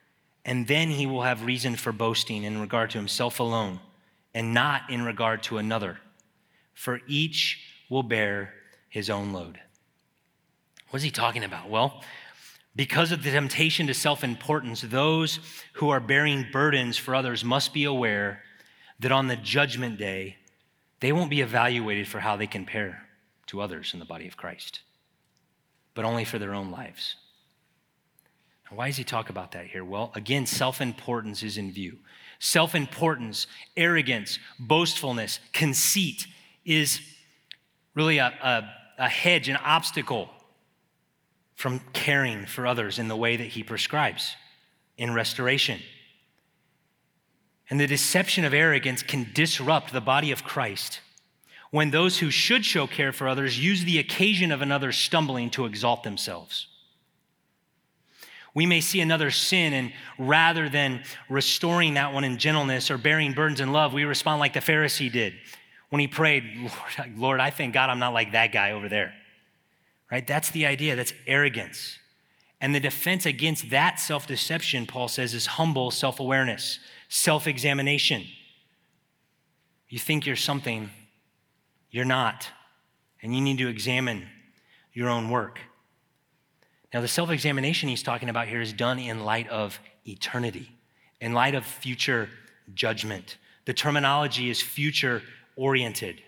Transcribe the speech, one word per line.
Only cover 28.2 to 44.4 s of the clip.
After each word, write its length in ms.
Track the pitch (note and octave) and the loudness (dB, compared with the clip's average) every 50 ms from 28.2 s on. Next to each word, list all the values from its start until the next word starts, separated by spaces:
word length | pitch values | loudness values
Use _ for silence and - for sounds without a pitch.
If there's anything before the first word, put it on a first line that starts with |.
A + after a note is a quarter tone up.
| _ _ _ _ _ _ _ _ _ - | _ _ _ _ _ _ _ _ _ -14
Now, 80 | G2+ | -8
why 100 | G#2 A#2+ | -4 -4
does 100 | C#3 C#3+ | -2 -2
he 80 | C3 B2 | -4 -6
talk 260 | - A#2+ A2+ A2 - | -4 -4 -4 -4 -4
about 220 | F#2+ G2 F#2 - - | -8 -10 -10 -10 -12
that 140 | F2 F2 | -14 -14
here? 180 | F#2 - F#2+ F#2 | -12 -10 -10 -10
Well, 280 | F2+ G2 G2+ A2+ A#2 - | -8 -6 -6 -6 -6 -6
again, 320 | A2 G#2 G2+ C3+ C#3+ B2+ | -8 -2 0 0 0 0
self-importance 960 | - - - C3+ C3 B2+ - C#3 B2 A2 - - - A#2+ A#2 G#2+ G#2+ G#2 G2 G#2+ | -2 -2 0 0 0 0 -2 -4 -4 -6 -6 -6 -4 -4 -4 -4 -6 -8 -8 -8
is 160 | G#2+ F#2+ G#2+ | -6 -6 -6
in 140 | G2+ G2 F2+ | -6 -6 -6
view. 260 | G2+ F#2+ F2 - - _ - - - - - - - | -8 -8 -10 -10 -14 _ -20 -20 -20 -20 -20 -14 -6
Self-importance, 1120 | - - - E3 E3 D#3+ - E3+ C#3+ C3 - - E3 D#3+ D#3 B2+ A#2 A2 G#2+ - - - - - - - _ | -2 2 2 4 2 2 0 -2 -4 -4 -4 0 0 0 0 0 -4 -8 -8 -8 -8 -8 -10 -16 -20 -10 _
arrogance, 600 | F3 E3 E3+ E3+ D#3+ C#3+ B2 B2 A2 G2+ - - - - - - - | 0 2 2 4 2 2 0 -2 -4 -4 -6 -8 -10 -10 -14 -16 -14
boastfulness, 800 | B2 A2 D3+ D#3+ E3+ E3 - - - C3+ B2 A#2 A2 - - - - - - | 0 2 4 4 4 2 0 -2 -2 -2 -2 -2 -4 -4 -6 -8 -8 -6 -2
conceit 760 | - D#3 D3+ C3 - - - - G3+ F#3 D3+ A2 - - - - - - _ _ _ _ | 0 0 2 2 2 2 2 2 2 0 0 -2 -6 -10 -12 -14 -20 -20 _ _ _ _
is 360 | E3+ D#3+ D#3 D3+ C#3+ - - - - - - _ _ _ _ _ _ - - _ _ _ _ _ _ _ | 2 2 4 4 2 0 -2 -4 -10 -20 -20 _ _ _ _ _ _ -20 -20 _ _ _ _ _ _ _
really 240 | C#3+ D#3 D#3+ D#3+ C#3+ | 0 4 4 4 4
a, 80 | C3 | 4
a, 800 | B2 - - - C3 B2 A2+ G#2+ G#2 - - - - _ - B2+ | 2 0 0 0 0 0 0 -2 -4 -12 -20 -20 -20 _ -2 -2
a 40 | A#2+ | 0
hedge, 400 | - - - F3 F3 D#3+ C3 B2+ | 0 2 4 4 4 4 2 0
an 80 | C3+ | -2
obstacle 720 | C#3 - D3 D#3 E3 - - - D#3 C#3 - C#3 A2+ F2+ - - - _ _ _ _ _ _ _ _ _ _ _ _ _ _ _ _ _ _ _ _ _ _ _ | 0 2 2 2 2 2 0 -4 -4 -4 -2 -4 -4 -4 -6 -12 -18 _ _ _ _ _ _ _ _ _ _ _ _ _ _ _ _ _ _ _ _ _ _ _
from 260 | - - C3+ B2 B2+ - - - | -6 -4 -2 -2 -4 -6 -8 -6
caring 520 | - - - C#3+ C#3 C3+ B2+ A2+ G#2 G2 | -2 0 2 2 2 2 0 -2 -4 -8
for 200 | - - - B2 | -8 -6 -2 0
others 320 | B2 B2 A#2 A2 G2+ F#2+ A#2 | 0 0 0 0 -2 -2 -4
in 80 | A#2 | -4
the 100 | A2 A2 | -2 -2
way 200 | A2 A#2 A#2 A#2 | 0 2 2 2
that 100 | A#2 A#2+ | 0 -2
he 160 | A2 - A2+ G#2+ | -6 -8 -10 -8
prescribes 720 | - A2+ G#2 - - - D3+ D3 A#2+ F#2 - - - - - | -8 -4 -4 -4 -2 0 2 2 0 0 -4 -6 -8 -8 -12